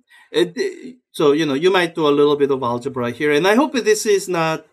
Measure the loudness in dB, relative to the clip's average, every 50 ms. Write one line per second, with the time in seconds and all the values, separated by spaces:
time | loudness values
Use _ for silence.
0 | _ _ -20 _ _ _ 0 0 0 0 -2 -6 -6 -6 -6 -10 -16 -20 -20 _
1 | _ _ _ 0 2 2 4 2 0 -2 -2 0 2 2 2 2 0 -2 -2 -2
2 | 0 2 4 4 4 2 4 2 0 0 0 -2 -2 -4 -4 -4 -6 -8 -6 -4
3 | -6 -6 -4 -4 -2 0 0 2 2 2 2 2 2 0 -2 -2 0 0 0 0
4 | 2 0 0 0 0 -4 -4 -2 -2 -2 -4 -6 -10 _